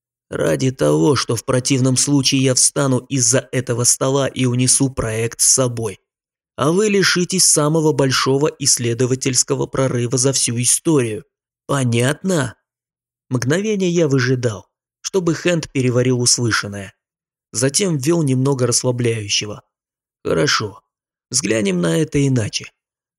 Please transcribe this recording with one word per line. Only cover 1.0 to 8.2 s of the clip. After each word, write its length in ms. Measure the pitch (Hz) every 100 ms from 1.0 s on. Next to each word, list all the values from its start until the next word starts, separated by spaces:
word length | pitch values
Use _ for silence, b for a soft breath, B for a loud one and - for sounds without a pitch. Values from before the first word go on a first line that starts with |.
| 160 127
что 200 | - 117
в 100 | -
противном 500 | 127 - 135 131 127
случае 460 | 143 143 131 135
я 120 | 131
встану 460 | 123 - 151 135 127
из-за 480 | - 135 123 131 -
этого 320 | 131 120 120
стола 440 | 120 - 135 139 131
и 180 | - 127
унесу 440 | 123 127 - 139
проект 500 | 127 113 110 117 -
с 60 | -
собой". 540 | - 127 117 110 95 _ _ _ _ _ -
А 140 | 139
вы 180 | 180 214
лишитесь 560 | 196 170 175 180 185 -
самого 480 | 160 151 165 156
большого 540 | 143 135 123